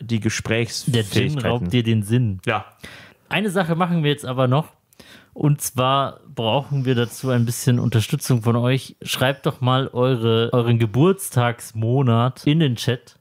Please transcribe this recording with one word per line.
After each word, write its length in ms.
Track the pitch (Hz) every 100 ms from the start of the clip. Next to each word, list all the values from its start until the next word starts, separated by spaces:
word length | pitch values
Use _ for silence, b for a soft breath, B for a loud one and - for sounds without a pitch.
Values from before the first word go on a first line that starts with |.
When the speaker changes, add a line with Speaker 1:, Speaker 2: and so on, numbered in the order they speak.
Speaker 1:
die 60 | -
Speaker 2:
Der 20 |
Gin 120 | 113
Speaker 1:
Gesprächsfähigkeiten. 1200 | 110 - - 113 120 - - 117 104 110 143 151 113
Speaker 2:
raubt 260 | 120 87
dir 100 | 123
den 200 | 113 110
Sinn. 360 | 101 120 113 95 -
Speaker 1:
Ja. 200 | 107 - _ B B B B -
Speaker 2:
Eine 220 | 160 214
Sache 240 | 180 165
machen 300 | 165 180 170
wir 60 | 147
jetzt 160 | 143 123
aber 200 | 131 131
noch. 220 | 135 160 _ _ B B B B
Und 280 | - 151 147
zwar 580 | - 123 127 139 131 - -
brauchen 520 | 135 113 131 139 143
wir 100 | 127
dazu 360 | 120 117 - 131
ein 160 | 123 117
bisschen 340 | 117 - 123
Unterstützung 640 | 117 113 - 127 - 123
von 120 | 110
euch. 400 | 120 123 131 - -
Schreibt 440 | - - 131 139 165
doch 140 | -
mal 280 | 123 127 135
eure, 600 | 117 127 127 113 113 117
euren 260 | 123 117 117
Geburtstagsmonat 1700 | 113 113 170 190 - 127 120 113 - 107 110 127 127 113 123 - 147
in 140 | 156
den 160 | 147 117
Chat. 400 | - 127 - _